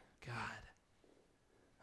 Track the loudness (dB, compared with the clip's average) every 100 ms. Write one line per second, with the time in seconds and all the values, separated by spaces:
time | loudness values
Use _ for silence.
0 | -6 -6 2 4 4 2 -4 -10 -20 -20
1 | -18 -18 -20 -20 -20 -20 -20 12